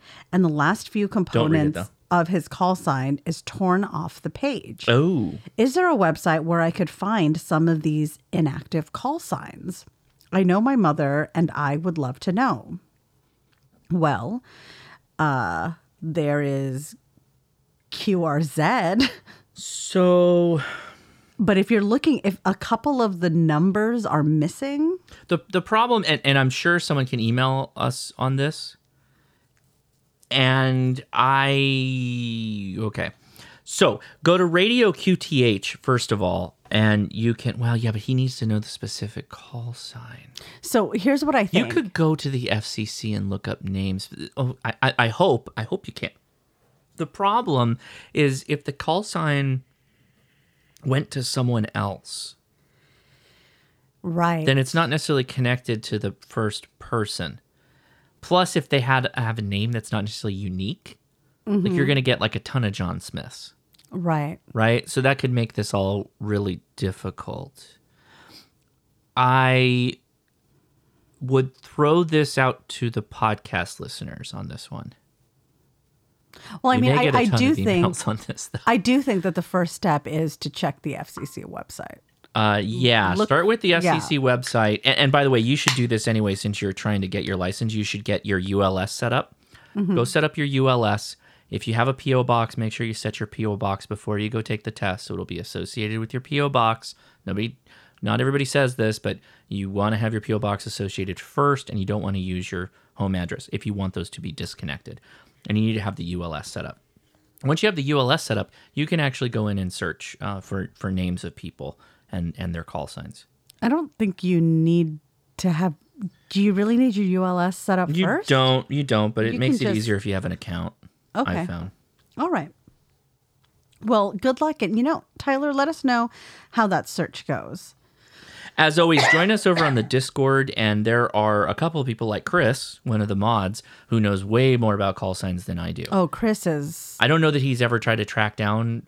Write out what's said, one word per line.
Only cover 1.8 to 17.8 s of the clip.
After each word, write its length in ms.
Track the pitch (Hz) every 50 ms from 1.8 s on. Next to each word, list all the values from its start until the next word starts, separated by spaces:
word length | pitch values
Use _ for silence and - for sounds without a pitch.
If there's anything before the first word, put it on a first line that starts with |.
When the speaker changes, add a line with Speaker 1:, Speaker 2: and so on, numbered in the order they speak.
| 95 - _ _ _ -
Speaker 1:
of 160 | 180 175 165
his 200 | 165 190 175 175
call 280 | - - - 185 180 185
sign 440 | 180 - 165 135 131 127 139 143 - -
is 160 | 175 160 -
torn 420 | - - - - 190 185 180 196 202
off 380 | 196 - 156 165 170 - -
the 80 | - 165
page. 560 | - - - 285 262 190 - - 113 - -
Speaker 2:
Oh. 460 | - 117 127 156 180 185 139 104 85 - - - - -
Speaker 1:
Is 160 | - 220 262 254
there 160 | 359 359 349
a 80 | 311
website 460 | 214 190 160 156 - - 175 160 160 156
where 180 | 165 170 170
I 100 | 165 165
could 180 | 165 - 180 156
find 500 | - - 185 202 226 214 160 151 156 165
some 260 | - - 175 151 165
of 140 | 170 165 156
these 380 | 151 156 151 151 151 151 - - _ _
inactive 600 | - - 160 143 139 156 - - - 160 151 - -
call 260 | - - 254 302 339
signs? 640 | - - - - - - - - - 175 180 - - - _ _ _ _ _ _ _ -
I 120 | - 190 190
know 180 | 180 180 202
my 160 | 226 269 277
mother 520 | 247 190 156 147 151 147 139 143 151 151 - -
and 160 | 165 175 151 -
I 220 | 143 147 139 143
would 220 | 151 165 185 165
love 240 | 160 139 123 131 -
to 100 | - 196
know." 480 | 175 220 269 247 165 110 - - 165 180 _ _ _ _ _ _ _ _ _ _ _ _ _ _ _ _ _ _ _ _ _ -
Well, 500 | 170 175 160 147 131 95 113 135 220 254 - - - - - - - - - - - - _ _ _ -
uh, 540 | 156 151 135 127 110 85 85 82 85 165 165 - _ _ _ -
there 400 | 165 160 151 170 147 147 147 147
is 540 | 147 139 139 135 139 135 127 135 147 - - - _ _ _ _ _ _ _ _ _ _ _ _ _ _ _ _